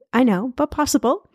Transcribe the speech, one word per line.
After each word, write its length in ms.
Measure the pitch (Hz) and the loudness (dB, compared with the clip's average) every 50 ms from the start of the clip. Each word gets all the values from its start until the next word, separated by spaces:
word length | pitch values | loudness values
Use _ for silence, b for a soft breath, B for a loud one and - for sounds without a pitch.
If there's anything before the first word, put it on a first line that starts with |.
| _ _ - | _ _ 0
I 100 | 226 262 | 2 2
know, 300 | 240 196 175 208 262 - | 2 2 0 -2 -6 -4
but 160 | - 294 302 | -4 -4 -4
possible. 580 | - - 294 285 - 285 - 240 294 403 - b | -2 -4 -2 0 0 0 0 0 -2 -2 -6 b